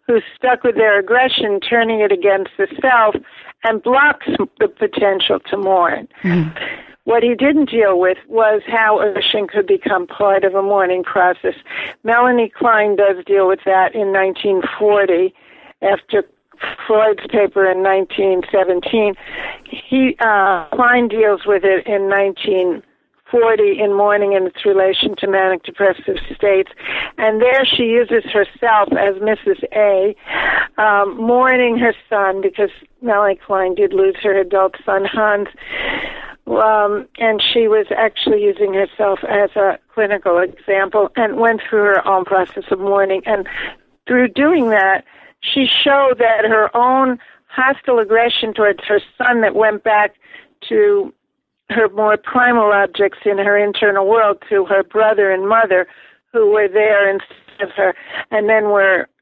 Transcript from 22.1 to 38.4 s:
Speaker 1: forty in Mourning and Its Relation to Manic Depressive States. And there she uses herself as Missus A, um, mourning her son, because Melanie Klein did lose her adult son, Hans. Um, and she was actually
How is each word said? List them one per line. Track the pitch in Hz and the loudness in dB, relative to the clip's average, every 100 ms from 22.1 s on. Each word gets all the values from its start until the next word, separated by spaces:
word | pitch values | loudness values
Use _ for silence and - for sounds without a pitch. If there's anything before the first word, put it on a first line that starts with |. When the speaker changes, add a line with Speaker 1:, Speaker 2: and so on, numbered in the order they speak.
| 196 196 190 - 190 180 165 - _ _ _ _ | 0 0 -2 -2 0 0 -4 -10 _ _ _ _
Speaker 1:
forty | 240 226 214 208 196 | 0 2 2 0 0
in | 208 | 0
Mourning | 196 208 208 196 196 | 2 2 2 0 0
and | 185 | -2
Its | - 202 | -2 0
Relation | 196 190 190 - 196 | 2 0 0 -4 -4
to | 196 | -2
Manic | 196 190 180 | 0 0 -2
Depressive | - 175 202 180 - 185 - - | -8 -2 -2 0 -6 -8 -10 -4
States. | 208 190 190 - - - - - | 0 0 -2 -10 -10 -10 -10 -4
And | 220 220 | -2 2
there | 247 262 | 2 2
she | 254 - | 0 0
uses | 233 233 240 233 - | 0 0 0 -2 0
herself | 208 196 - 233 220 196 | -2 -2 -2 0 2 2
as | 180 196 190 | 0 0 -2
Missus | 214 214 208 185 - | -2 -2 -2 -4 -4
A, | 214 208 190 196 202 - - - - - - | 0 2 2 0 -4 -8 -6 -2 -2 -4 -2
um, | 214 202 202 - | 2 2 0 -2
mourning | 226 247 254 254 247 226 | 0 2 2 2 0 0
her | 233 - _ | -2 -2 _
son, | 208 196 190 | -2 0 -2
because | 196 190 202 - _ _ | -4 -2 -4 -6 _ _
Melanie | 240 202 208 185 - | -2 0 0 -2 -4
Klein | 190 185 185 | -2 -2 0
did | 196 | 0
lose | 190 190 185 | 2 0 0
her | 214 196 | -2 0
adult | 180 196 190 - - | 0 0 0 -2 -4
son, | 196 196 | -4 -2
Hans. | 220 214 202 202 - - - - - - - - - - | -2 0 -2 -4 -12 -14 -10 -8 -8 -10 -14 -18 -18 -4
Um, | 226 220 214 208 208 - - | 0 2 0 0 -4 -10 -4
and | 226 214 | -2 0
she | - 240 226 | -2 0 2
was | 214 202 196 | 0 0 -2
actually | 220 - - 214 | -2 -2 -2 0